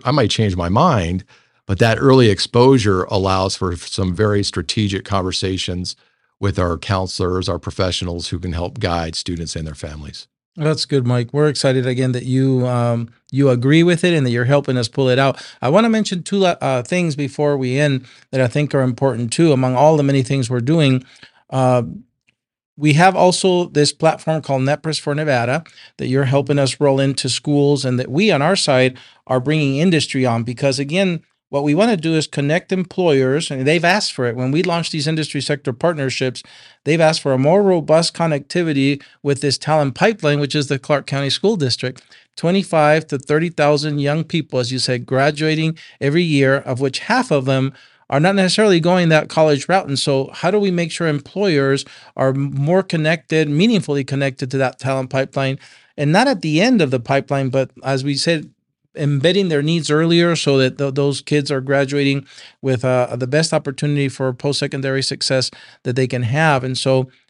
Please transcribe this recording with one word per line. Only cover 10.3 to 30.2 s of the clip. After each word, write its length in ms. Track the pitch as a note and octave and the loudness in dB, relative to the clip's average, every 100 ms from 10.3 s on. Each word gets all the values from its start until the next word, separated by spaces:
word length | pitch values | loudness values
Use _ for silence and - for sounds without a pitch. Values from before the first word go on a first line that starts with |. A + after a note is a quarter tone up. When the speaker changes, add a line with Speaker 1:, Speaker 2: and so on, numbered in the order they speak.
| _ _ - | _ _ -6
Speaker 2:
That's 300 | D3+ D#3 - | -2 -2 -2
good, 200 | C#3 B2 | 0 0
Mike. 260 | B2 A#2 | 0 0
We're 140 | C#3+ D3+ | 0 0
excited 380 | C3 C#3 C3 B2+ | 2 0 0 0
again 240 | B2+ C3 | 0 -2
that 140 | B2 B2+ | -2 -2
you, 420 | B2+ C3+ C3 B2 | 0 2 2 0
um, 420 | B2 A#2+ A#2 A2+ _ - | 0 0 0 -4 _ -6
you 180 | C3 C#3 | 0 2
agree 320 | B2 C3 D#3+ | 2 4 4
with 220 | E3+ E3+ | 4 2
it 100 | F3+ | 2
and 100 | E3 | 2
that 60 | B2+ | 0
you're 160 | A#2+ B2 | 0 2
helping 320 | C#3+ C#3 B2+ | 2 0 -2
us 100 | A#2 | -2
pull 220 | - C3 | -2 0
it 80 | B2+ | 2
out. 260 | C3+ - - - | 2 -2 -10 -6
I 60 | B2 | 2
wanna 200 | F3+ A#3 | 4 4
mention 320 | A3 G#3 F3+ | 2 -2 -6
two, 240 | - G3+ F#3 | -4 0 0
uh, 380 | - C3+ B2+ | 0 -2 -2
things 320 | A#2+ F3+ E3+ C#3 | -2 -2 -2 -2
before 420 | C#3 - D3 C#3+ | -6 -2 0 0
we 220 | C3 C3 | 0 0
end 260 | D3 C3 - - _ | 2 0 -4 -20 _
that 100 | C3+ | 0
I 80 | B2+ | 0
think 280 | C#3+ D3 C#3+ | 0 0 0
are 80 | |
important 500 | B2+ A#2 C3+ A#2 A#2 | 0 0 0 0 -2
too, 180 | - E3 | 2 4
among 240 | C3 B2+ B2+ | 4 2 4
all 220 | D3+ D#3 | 4 4
the 60 | |
many 180 | C#3 C#3 | 2 0
things 260 | B2+ C#3 A#2+ | 0 -2 -2
we're 120 | B2+ | -2
doing. 440 | A#2+ E3 C#3+ B2+ B2+ - - _ - | 0 2 4 2 -2 -20 -20 _ -6
Uh, 320 | C3+ B2+ B2 A#2+ G3 - _ _ _ _ _ _ - | 0 2 2 0 -10 -18 _ _ _ _ _ _ -2
we 180 | D3+ | 2
have 220 | D3 F#3 F3+ | 6 6 6
also 500 | F3+ F3 F#3+ F3+ F3 | 2 4 2 0 0
this 260 | D3 D3 | 0 0
platform 520 | - D#3+ C#3+ - D#3+ | 2 0 0 -2 -4
called 180 | - C3+ | -2 -2
nepris 380 | C3+ D3 D#3+ D3 | 0 -2 -4 -6
for 160 | - C#3+ | -4 -4
Nevada 480 | D#3 B2 A#2+ D3 - - - - | 0 0 0 -2 -6 -20 -20 -8
that 100 | C3 | -2
you're 180 | C3 C3+ | 0 2
helping 340 | C#3 C3 C#3+ | 0 2 0
us 200 | C3+ - | 0 0
roll 200 | C#3+ C3+ | 2 2
into 300 | C#3 C3 C3+ | 0 -2 -4
schools, 540 | - - C#3+ C#3+ C#3+ | -4 0 2 2 2
and 160 | B2+ B2 | 0 -2
that 120 | B2+ | -2
we 180 | C#3 G#3 | 0 2
on 140 | D3 | 2
our 120 | D3+ F#3+ | 2 0
side 400 | - B2+ C3 C3 - _ - | 2 2 2 0 -18 _ -4
are 140 | C3 | -2
bringing 380 | B2+ D#3 C#3+ C3+ | 0 0 0 0
industry 460 | F#3 E3 - C3+ | 2 0 0 -2